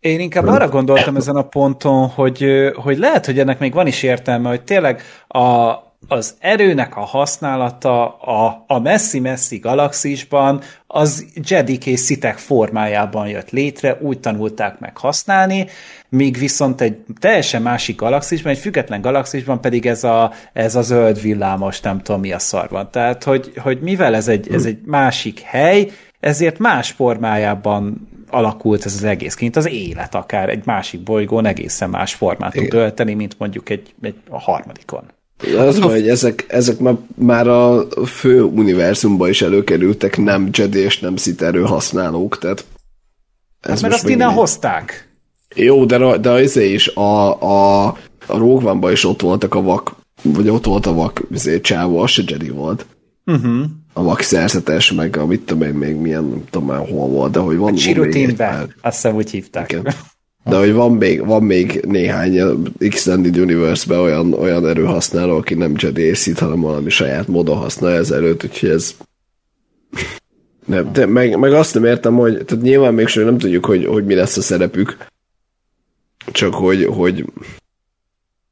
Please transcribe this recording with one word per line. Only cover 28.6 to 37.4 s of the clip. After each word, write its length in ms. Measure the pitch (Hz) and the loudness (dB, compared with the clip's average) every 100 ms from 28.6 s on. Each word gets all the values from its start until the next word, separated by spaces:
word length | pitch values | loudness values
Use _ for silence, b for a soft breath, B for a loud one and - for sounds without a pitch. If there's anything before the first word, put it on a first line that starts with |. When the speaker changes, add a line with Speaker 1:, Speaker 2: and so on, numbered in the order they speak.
| 110 107 | 0 0
Speaker 1:
ez 100 | 101 | -2
az 100 | 98 | -4
egész, 360 | 107 92 76 - | -4 -4 -6 -6
mint 160 | 120 120 | -2 -2
az 120 | 160 | -2
élet 460 | 117 90 82 175 | -4 -10 -10 -8
akár 340 | 95 - 104 95 | -8 -4 -4 -2
egy 160 | 110 | -4
másik 380 | 101 107 - 90 | -4 -6 -6 -12
bolygón 440 | 92 110 104 113 110 | -4 -4 0 0 0
egészen 440 | 95 - - 95 | -2 -6 -6 -6
más 240 | 92 92 | -6 -6
formát 380 | - 98 90 - | -4 -4 -2 -6
tud 100 | - | -4
Speaker 2:
Igen. 160 | - 113 | -2 0
Speaker 1:
ölteni, 340 | 110 107 113 | 0 -2 -4
mint 240 | 104 104 - | -4 -8 -8
mondjuk 300 | 107 98 - | -10 -10 -8
egy, 240 | 101 - _ | -10 -10 _
egy, 120 | 107 104 _ | -12 -12 _
a 100 | - | -10
harmadikon. 640 | - - - - - - - _ _ _ - - | -4 -4 -4 -20 -14 -14 -14 _ _ _ -2 2
Speaker 2:
Az 200 | 135 180 | 4 4
van, 120 | 185 | 4
hogy 180 | 110 107 | 4 2
ezek, 360 | 123 120 113 - | 2 2 -2 -4
ezek 300 | 120 120 110 | 0 0 2
már, 160 | 127 117 - | 2 0 -4
már 320 | - 123 117 | 0 2 4